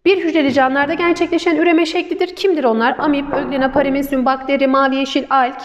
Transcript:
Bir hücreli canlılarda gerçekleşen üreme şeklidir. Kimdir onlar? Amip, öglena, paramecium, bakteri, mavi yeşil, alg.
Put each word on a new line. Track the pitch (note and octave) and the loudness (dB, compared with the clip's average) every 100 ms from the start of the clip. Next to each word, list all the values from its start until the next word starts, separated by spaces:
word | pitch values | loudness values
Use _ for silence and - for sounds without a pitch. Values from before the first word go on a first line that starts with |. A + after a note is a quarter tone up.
Bir | F4 G4 | 0 2
hücreli | E4+ D#4+ C#4 | 0 0 2
canlılarda | C4 C4 C#4 C#4+ | 2 2 0 -2
gerçekleşen | E4+ F4 F4 E4+ E4 F4 D#4 | 0 0 0 0 0 0 2
üreme | F4 E4 D#4+ | 2 2 2
şeklidir. | F4 F4 F4 F4+ - | -2 -4 -4 -4 -2
Kimdir | F#4+ D#4 | 0 2
onlar? | B3+ A3 A#3 C4+ | 2 2 0 0
Amip, | D4+ C#4+ C#4 | 0 -2 -2
öglena, | - C4 C4+ C4 | -4 -4 -2 0
paramecium, | D4 C#4 C#4 C#4 C4+ | 0 0 -2 -2 -2
bakteri, | B3+ C4 C4 C#4 C4+ | 0 -2 -2 0 2
mavi | C4+ C4+ C4+ | 2 2 0
yeşil, | C4+ C#4+ B3+ | -2 -4 0
alg. | C4 B3+ C#4 | 0 0 -4